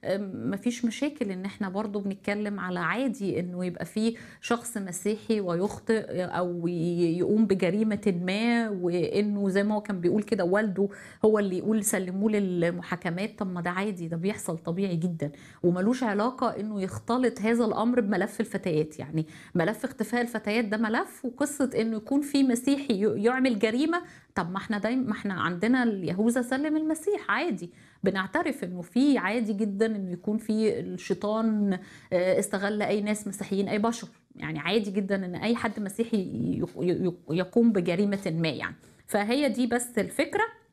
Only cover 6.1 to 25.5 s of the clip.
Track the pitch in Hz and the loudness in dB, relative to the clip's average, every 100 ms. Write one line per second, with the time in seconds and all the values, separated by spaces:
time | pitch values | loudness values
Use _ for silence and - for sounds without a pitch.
6.1 | 175 180 - 180 175 170 175 165 175 170 | -4 -2 -2 -2 -2 -2 0 0 2 2
7.1 | 170 - 214 220 196 175 202 220 208 208 | 2 2 4 4 4 2 2 0 2 0
8.1 | 175 180 196 233 233 226 196 175 175 165 | 0 0 0 2 2 2 0 0 2 2
9.1 | - 208 202 196 190 202 214 208 196 175 | 2 2 2 2 2 2 0 -2 0 2
10.1 | 214 208 202 175 196 220 185 196 - - | 2 2 0 4 4 2 2 0 -2 -20
11.1 | - 220 214 202 185 - 220 196 196 185 | 2 4 4 2 0 0 0 2 0 -2
12.1 | 190 214 208 196 175 170 175 175 170 175 | 0 2 2 2 2 0 0 -6 -4 -4
13.1 | 170 214 220 190 175 175 180 202 180 165 | -4 -6 -4 -6 -4 -4 -2 -4 -4 -6
14.1 | 165 185 208 - 165 - 170 196 170 180 | -2 -2 -4 -6 -6 -4 -2 -2 0 -2
15.1 | 165 147 - - - 180 180 196 254 247 | -2 -6 -8 -20 0 2 4 2 2 0
16.1 | 202 220 254 240 - 208 208 185 - - | 2 0 0 -2 -2 -6 -4 -4 -6 -2
17.1 | 240 254 240 208 233 233 - 226 254 202 | 2 2 0 0 2 2 2 2 2 0
18.1 | 196 190 - 226 151 185 156 156 - 143 | 0 -2 -2 -4 -4 -2 0 -2 -4 -6
19.1 | 156 156 - - 180 165 226 - - 220 | -4 -4 -8 -4 0 0 -2 -6 -6 -2
20.1 | 240 240 226 214 214 220 214 220 233 392 | 0 -2 -4 -2 0 0 0 0 0 -2
21.1 | - 247 247 285 - 269 - 226 220 214 | -6 -10 -2 -4 0 0 2 0 -2 0
22.1 | 277 285 277 277 233 262 277 - 202 208 | 0 2 2 4 4 2 0 2 2 2
23.1 | 143 214 254 262 220 220 233 302 349 349 | 4 2 4 2 4 2 2 2 0 -4
24.1 | - _ - 170 185 - 208 208 262 233 | -18 _ -4 -2 -4 -4 -2 0 -2 -2
25.1 | 214 202 180 131 | -4 -4 -2 -2